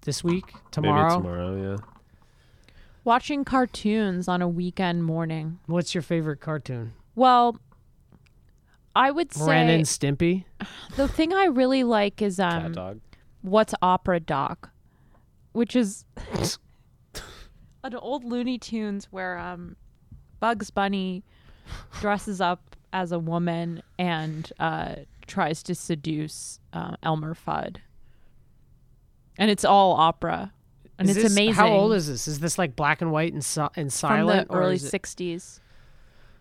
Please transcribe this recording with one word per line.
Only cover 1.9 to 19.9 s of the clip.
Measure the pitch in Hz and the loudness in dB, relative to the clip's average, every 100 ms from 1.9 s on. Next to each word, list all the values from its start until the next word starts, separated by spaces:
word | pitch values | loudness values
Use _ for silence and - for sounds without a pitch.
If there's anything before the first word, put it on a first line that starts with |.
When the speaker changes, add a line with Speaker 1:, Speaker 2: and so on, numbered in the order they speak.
| - _ _ _ _ _ _ - - - - | -20 _ _ _ _ _ _ -20 -20 -20 -4
Speaker 3:
Watching | 233 240 - 285 | 2 2 2 -4
cartoons | 269 262 247 - 208 220 208 180 180 | 0 2 0 0 0 0 0 -2 -2
on | 180 | 0
a | 175 | 0
weekend | 170 180 - 185 170 | -2 -4 -2 -2 0
morning. | 165 160 165 160 156 170 - | -2 -2 -4 -4 -6 -8 -2
Speaker 1:
What's | 175 - | -2 -2
your | 180 | -4
favorite | - 170 156 139 | -2 -2 -2 -6
cartoon? | - 151 - 123 117 - _ 226 | -6 -8 -6 -8 -10 -14 _ 2
Speaker 3:
Well, | 254 247 240 233 _ _ _ _ _ - _ _ _ _ _ _ _ | 6 6 4 0 _ _ _ _ _ -20 _ _ _ _ _ _ _
I | 208 262 | 2 2
would | 294 339 151 | 2 -4 -2
Speaker 1:
Ren | 156 160 165 | 2 4 4
Speaker 3:
say | |
Speaker 1:
and | 165 151 - 143 139 | 4 2 0 -2 2
Stimpy? | 170 185 - - 208 - - - | 2 0 -4 -14 -14 -14 -8 -2
Speaker 3:
the | 277 | 0
thing | - 320 | 0 2
I | 381 381 | 2 4
really | 254 254 269 | 4 4 4
like | 240 220 202 - | 2 2 0 0
is, | 208 180 | -2 0
um, | 180 165 | 0 0
Speaker 2:
Cat | 165 | -4
Dog? | 170 185 202 - - - - | -8 -10 -12 -18 -20 -20 -14
Speaker 3:
What's | 190 214 214 - | 2 4 4 2
Opera | 180 185 - 175 | 4 4 2 0
Doc, | 160 139 139 - - _ _ _ _ - _ _ _ | 0 -2 -2 -6 -14 _ _ _ _ -20 _ _ _
which | 220 240 | -2 2
is | 247 202 - - - | 2 0 -4 -14 -16
Speaker 1:
<laughs> | - - - - _ _ _ _ _ - - - - - - _ | -8 -4 -4 -6 _ _ _ _ _ -16 -16 -20 -20 -20 -20 _
Speaker 3:
an | 262 240 | -12 -10
old | 220 285 | -6 -6
Looney | 240 240 247 247 | -4 -4 -2 -4
Tunes | - 226 214 202 - | -6 -4 -4 -6 -8
where, | 190 185 175 | -8 -6 -6
um, | 175 180 175 - - | -8 -10 -14 -18 -20